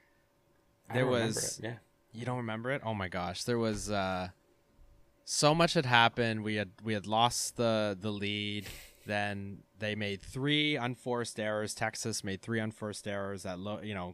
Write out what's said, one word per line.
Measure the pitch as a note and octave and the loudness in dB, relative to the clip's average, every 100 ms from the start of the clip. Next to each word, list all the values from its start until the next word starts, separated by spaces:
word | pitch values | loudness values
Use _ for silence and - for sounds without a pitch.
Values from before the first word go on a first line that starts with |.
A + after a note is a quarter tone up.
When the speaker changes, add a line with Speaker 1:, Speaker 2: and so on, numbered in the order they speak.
| _ _ _ _ _ _ _ _ - | _ _ _ _ _ _ _ _ -4
Speaker 1:
I | |
Speaker 2:
there | A#2 | 2
Speaker 1:
don't | B2+ | 4
remember | B2 A2+ G#2+ | 4 2 0
Speaker 2:
was | - - | -4 -4
Speaker 1:
it, | |
yeah. | A2 A#2+ _ _ _ | -8 -10 _ _ _
Speaker 2:
You | A2 A#2+ | -8 -4
don't | B2 | -4
remember | A#2 A2 A#2+ | -2 -4 -2
it? | C#3 | -2
Oh | A2+ | -2
my | A2 F#2 | -2 -2
gosh. | F2+ F2 F2+ | -2 -4 -4
There | - A#2 | 0 2
was, | A2+ G#2 G2 | 2 0 -2
uh, | G2+ F#2+ F#2 F#2 - _ _ _ _ - - - _ | 0 0 0 -4 -10 _ _ _ _ -20 -20 -20 _
so | - - D3 | -6 4 6
much | D#3+ E3+ | 6 6
had | E3+ B2+ | 4 6
happened. | A#2+ A#2 - A#2 A2 | 8 8 6 0 0
We | G#2+ G#2+ | 0 -2
had, | F#2+ - | -2 -6
we | A2 | -2
had | G#2+ F#2 | -2 2
lost | A2 A#2+ - - - | 4 4 2 -4 0
the, | A#2 A2 G#2+ F#2+ | 2 2 0 -2
the | G#2+ | -4
lead. | G2+ G2+ G#2 G#2 G#2 G2 - - - G#2+ | -2 -2 -2 -2 -6 -8 -14 -18 -14 -4
Then | G#2 G#2 G2+ G2 F#2 - - | -2 0 -4 -8 -12 -16 -6
they | G#2+ | -4
made | G#2+ G2+ G2 | -2 -2 -4
three | - C3 C#3+ D3 D3+ D3 | -6 -2 2 2 2 0
unforced | A#2+ B2 B2+ A#2+ A#2 - | -2 -4 -4 -2 -2 -2
errors. | G#2+ G#2+ G#2+ | 0 0 -2
Texas | - A2+ - A#2 G#2 | -2 -2 -2 -4 -4
made | G#2 F#2+ | -4 -6
three | - A#2 | -2 -2
unforced | A2 - G#2+ G2 G#2+ | -2 -6 -8 -6 -6
errors | G2+ G2 G2 | -4 -4 -6
that | F#2+ F2+ | -6 -6
lo-, | G2+ G#2 | -6 -6
you | G#2 | -6
know, | G2+ F2+ | -6 -6